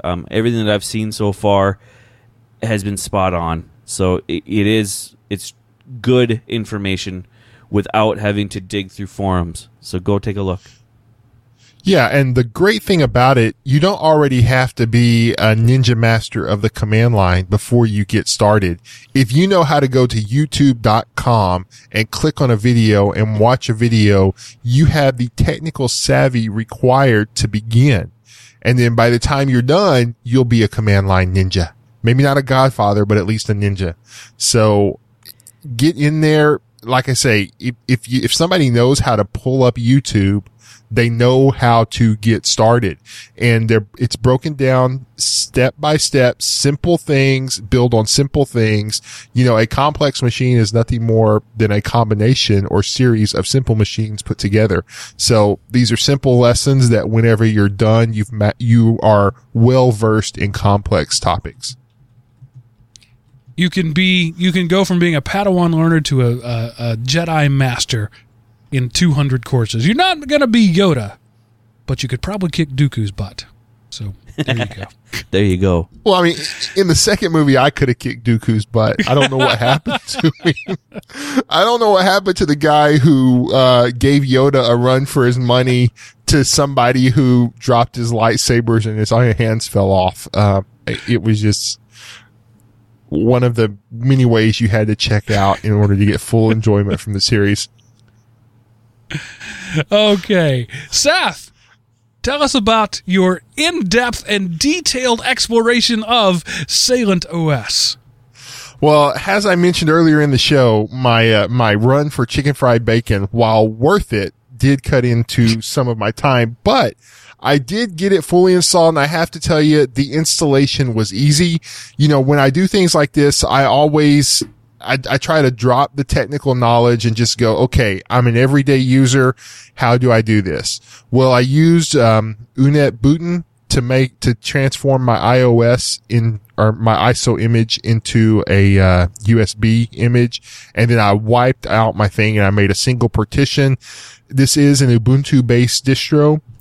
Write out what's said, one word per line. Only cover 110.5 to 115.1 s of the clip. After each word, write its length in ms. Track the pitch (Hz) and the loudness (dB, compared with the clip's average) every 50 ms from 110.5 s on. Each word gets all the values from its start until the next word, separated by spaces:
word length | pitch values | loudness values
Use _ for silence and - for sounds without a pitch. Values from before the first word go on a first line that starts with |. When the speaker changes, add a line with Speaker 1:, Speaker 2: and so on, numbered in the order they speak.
| 151 139 127 120 110 107 110 - | 2 4 4 4 2 0 -2 -4
Speaker 2:
my, 400 | - 127 127 123 117 113 113 113 | -4 -2 0 2 2 2 2 2
uh, 160 | 110 104 101 104 | 2 2 0 0
my 260 | 120 123 117 107 104 | 0 0 0 2 2
run 360 | 104 110 120 135 147 147 147 | 2 2 2 2 2 0 -2
for 140 | - - 123 | -4 -4 -4
chicken 300 | - - 147 131 147 135 | -4 -2 -2 -2 -2 -2
fried 300 | - 139 123 143 120 117 | 0 2 2 2 2 0
bacon, 400 | 113 113 120 - - 104 98 101 98 | 0 -2 0 0 -2 -2 -2 -4 -4
while 340 | - 117 117 110 110 110 110 | -2 0 2 2 4 2 2
worth 460 | 110 110 113 123 156 202 202 - - | 0 0 -2 0 0 0 0 -2 -2
it, 220 | 113 104 98 80 - _ _ _ 131 | -4 -4 -4 -6 -8 _ _ _ -6
did 280 | 117 - 135 139 135 - | -2 0 0 0 0 -2
cut 200 | - 151 127 120 | -2 0 0 2
into 560 | 123 | 2